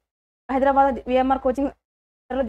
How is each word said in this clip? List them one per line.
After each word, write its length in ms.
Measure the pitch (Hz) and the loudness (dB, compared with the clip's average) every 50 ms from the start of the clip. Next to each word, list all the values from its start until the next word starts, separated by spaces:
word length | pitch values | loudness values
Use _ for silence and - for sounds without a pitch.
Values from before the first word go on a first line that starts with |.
| _ _ _ _ _ _ _ _ _ - | _ _ _ _ _ _ _ _ _ -4
హైదరాబాద్ 460 | 269 262 262 277 269 269 277 277 247 - - 240 | -2 0 2 2 4 4 4 2 2 -4 -4 -2
విఎంఆర్ 320 | 254 262 262 262 269 262 - | 0 0 2 2 0 0 0
కోచింగ్ 240 | 262 240 269 277 269 | -2 -2 -2 -4 -6
సెంటర్‌లో 720 | - _ _ _ _ _ _ _ _ _ _ - 247 262 269 | -6 _ _ _ _ _ _ _ _ _ _ -8 -6 -4 0